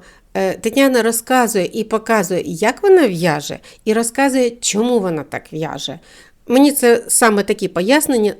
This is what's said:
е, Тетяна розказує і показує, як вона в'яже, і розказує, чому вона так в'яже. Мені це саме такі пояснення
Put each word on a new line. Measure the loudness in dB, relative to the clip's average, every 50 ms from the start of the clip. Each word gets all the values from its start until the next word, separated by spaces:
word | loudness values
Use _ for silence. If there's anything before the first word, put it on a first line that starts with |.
| -12 -20 -20 _ _ _ -6
е, | -4 -2 -2
Тетяна | -4 -4 -6 -4 0 2 2 4 2 2
розказує | 0 0 -2 -4 -4 -2 0 0 0 0 0 -2 -4 -2
і | -4 -6 -6
показує, | -4 -4 -6 -2 -2 -2 -2 0 -2 -4 -4 -4
як | -6 -6 -4 -4 -4 -4 0
вона | 4 4 6 6 4 2
в'яже, | 0 0 -2 -2 -2 -2 -6 -10 -14 -14 _ -20 -20 _ -4
і | -2
розказує, | 0 0 -2 -2 -2 0 0 2 2 2 0 0
чому | -2 -6 -8 -4 -2 0 0 0 0 0
вона | 0 -2 -4 -6
так | -8 -8 -12 -12 -12 -10
в'яже. | -8 -8 -8 -6 -8 -8 -10 -10 -12 -14 _ -20 -20 -20 -20 _ _ _ _
Мені | 2 4 6 6 4
це | 4 2 2 2 2 2 0 -2
саме | 0 2 2 2 2 0
такі | 0 -2 -4 -4 -4 -6
пояснення | -4 -4 0 2 2 2 2 0 0 0 0 0 -2